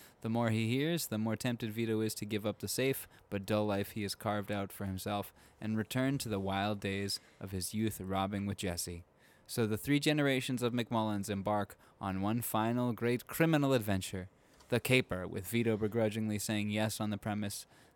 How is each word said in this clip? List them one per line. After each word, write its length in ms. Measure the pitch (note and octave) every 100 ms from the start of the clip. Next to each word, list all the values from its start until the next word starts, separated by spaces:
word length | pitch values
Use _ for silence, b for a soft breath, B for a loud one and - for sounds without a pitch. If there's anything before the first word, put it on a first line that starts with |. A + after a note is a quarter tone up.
| B B
The 80 | A#2
more 200 | A#2 A#2
he 180 | A2 A2+
hears, 400 | C3 D#3 E3+ -
the 100 | G#2+
more 180 | A2 A2
tempted 360 | B2+ A#2 A2
Vito 300 | A2 A2+ A2
is 120 | A2 -
to 100 | G#2+
give 200 | G#2+ G#2+
up 140 | -
the 80 | G2+
safe 400 | - C3+ - - B -
but 160 | G2+ G2
dull 200 | G#2+ G#2+
life 260 | G2+ G2+
he 120 | G#2+
has 120 | G2 -
carved 360 | G#2+ G#2 G2
out 200 | G#2 G2
for 140 | - G2
himself 480 | F#2 G2+ G2+ - - B B
and 180 | A2 A2
return 400 | G#2+ C3 C3+ C#3
to 100 | A2+
the 100 | G2
wild 400 | F#2+ G2 G#2 G2+
days 400 | G2 G2 G2+ - - -
of 120 | F#2+
his 220 | F#2+ F2
youth 260 | G#2+ A2 -
robbing 420 | F#2+ G2 G2 G2+ G2+
with 120 | F#2
Jesse. 460 | F#2+ F2 F2+ E2+ - _ b b b
So 180 | - G#2+
the 120 | G#2+
three 220 | C#3 C#3+
generations 640 | D3+ D3+ C#3 C3 C3 B2
of 120 | A#2+
McMullins 560 | B2 G#2+ A#2 G#2+ G2+ G2
embark 480 | G2 G2 G#2 G2+ - B B
on 200 | G2 F#2+
one 200 | G2+ A#2+
final 520 | - A2 A2+ B2 B2
great 320 | A2 A#2+ B2 -
criminal 460 | - E3 D3+ C#3
adventure, 540 | B2+ G#2 F#2+ - F#2+ F2+ - b b -
the 100 | A#2+
caper, 480 | - B2+ - F#2 F2
with 200 | G2 F#2
Vito 300 | A#2 A2+ G#2+
begrudgingly 600 | G#2+ A#2 A2 A2 A2 G#2
saying 300 | - G#2+ G#2
yes 300 | G#2+ G#2+ -
on 100 | G#2+
the 80 | G2+
premise 480 | G#2+ G#2 G2+ - - B B